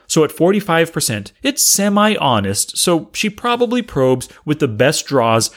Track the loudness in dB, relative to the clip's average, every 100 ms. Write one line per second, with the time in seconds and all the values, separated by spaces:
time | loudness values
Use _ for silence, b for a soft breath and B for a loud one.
0 | -4 0 0 2 0 2 0 0 0 -2
1 | -4 -4 -8 -6 -4 -2 0 0 2 2
2 | 2 2 2 2 0 -4 -6 -2 0 0
3 | -2 -6 -6 -4 -4 0 0 0 -2 0
4 | 2 2 -4 B -6 -2 -2 2 2 0
5 | 0 0 2 2 0